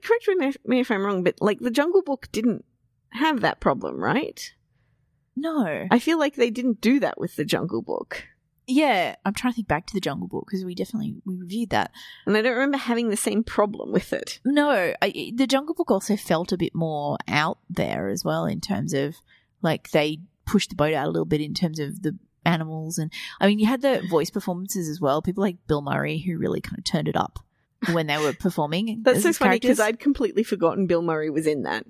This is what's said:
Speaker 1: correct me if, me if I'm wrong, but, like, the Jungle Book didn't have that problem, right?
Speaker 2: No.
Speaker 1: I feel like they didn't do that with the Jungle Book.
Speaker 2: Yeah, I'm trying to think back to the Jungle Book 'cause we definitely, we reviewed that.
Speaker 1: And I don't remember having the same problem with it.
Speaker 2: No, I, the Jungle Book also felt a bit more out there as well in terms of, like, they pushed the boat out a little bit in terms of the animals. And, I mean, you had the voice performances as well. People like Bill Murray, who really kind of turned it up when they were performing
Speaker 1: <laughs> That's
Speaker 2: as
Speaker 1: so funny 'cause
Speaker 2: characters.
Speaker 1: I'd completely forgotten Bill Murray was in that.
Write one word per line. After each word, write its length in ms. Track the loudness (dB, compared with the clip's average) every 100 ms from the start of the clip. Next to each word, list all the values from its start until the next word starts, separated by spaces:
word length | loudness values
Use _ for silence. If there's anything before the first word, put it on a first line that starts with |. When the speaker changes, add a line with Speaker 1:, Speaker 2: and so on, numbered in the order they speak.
Speaker 1:
correct 220 | 2 2 4
me 180 | 2 2
if, 100 | -2 0
me 140 | 0
if 100 | 2
I'm 140 | 0 0
wrong, 160 | 2
but, 120 | 0 2
like, 180 | 0 0
the 100 | -2
Jungle 300 | 0 0 0
Book 260 | -2 -6 -4
didn't 320 | -2 0 0 -6 _ _ _ _
have 320 | 0 0 2
that 180 | 0 0
problem, 380 | 0 0 -4 -4
right? 560 | 0 0 -2 -10 -16 _ _ _ _ _ _ _ _ -6
Speaker 2:
No. 520 | -4 0 0 -2 2
Speaker 1:
I 100 | 2
feel 180 | 2 2
like 160 | 0 2
they 140 | 0
didn't 300 | 2 -2 0
do 200 | 2 4
that 180 | 2 -2
with 160 | -6 -4
the 80 |
Jungle 380 | -2 -2 -2 -4
Book. 420 | -4 -6 -6 -12 -14 _ _ _ 0
Speaker 2:
Yeah, 440 | 2 4 4 0 -2 -4
I'm 80 |
trying 200 | -2 -2
to 20 | -2
think 120 | 0
back 200 | -2 0
to 60 | -4
the 40 |
Jungle 280 | -2 -4 -6
Book 200 | -6 -4
'cause 160 | -6
we 120 | -6 -6
definitely, 400 | -6 -4 -6 -6 -8
we 100 | -8
reviewed 360 | -6 -6 -2
that. 200 | 0 -2 -6 -20 -12 0
Speaker 1:
And 100 | 2
I 60 |
don't 100 | 2
remember 240 | 2 0 0
having 320 | 0 0 0
the 80 | 0
same 260 | 0 -2
problem 480 | -2 2 0 0 0
with 220 | 0 0
it. 260 | -6 -6 -6 0
Speaker 2:
No, 480 | 2 4 4 2 2
I, 300 | 0 -2 -8 -2
the 120 | 2
Jungle 260 | 2 0
Book 160 | -4 0
also 260 | 0 2 -2
felt 360 | 2 0 0
a 60 | -2
bit 180 | -2 -2
more 420 | -2 -2 -4 -4 0
out 300 | 0 0 -2 _
there 420 | -4 -2 -2 -2
as 140 | -4
well 220 | -2 -2 -2
in 160 | -4
terms 320 | -4 -4 -2
of, 220 | -2 -2 -6 _ _ _ _
like, 260 | -2 -2 0
they 300 | 2 2 -2 -10 _ 0
pushed 240 | 0 0
the 60 | 0
boat 180 | 2
out 140 | 2 0
a 20 |
little 160 | -2 0
bit 160 | 0
in 140 | -2 -2
terms 240 | -2 -2
of 240 | -8 -4
the 120 | -6 -6 _ _ 0
animals. 540 | 0 -2 -8 -6 -4
And, 120 | -6 -8 -14 2
I 80 | 2
mean, 100 | 4
you 80 | 2
had 160 | 2
the 220 | 2 2 2
voice 220 | 2 2
performances 580 | -2 -4 -4 -4 -4 -4
as 140 | -2
well. 220 | 0 2
People 180 | 0 0
like 240 | -2 -2 _
Bill 160 | -2
Murray, 380 | 0 -2 -2 -2
who 180 | -4 -2
really 240 | -2 -2
kind 160 | -6 -8
of 60 |
turned 240 | -4 -2 0
it 80 | 0
up 240 | -2 -6 -20 _ _ _ 0
when 140 | 0 2
they 140 | 2
were 140 | 0
performing 680 | 0 -2 0 0 0 -2 0
Speaker 1:
<laughs> 40 |
That's 140 | 2 4 4
Speaker 2:
as 120 | 4
Speaker 1:
so 80 | 4
funny 120 | 4
'cause 180 | 4 4
Speaker 2:
characters. 20 |
Speaker 1:
I'd 200 | 4 2
completely 440 | 0 2 0 0
forgotten 420 | 0 2 2 2 2
Bill 160 | 2
Murray 300 | 2 0 0
was 160 | 0 0
in 160 | 0
that. 240 | -2 -4 -6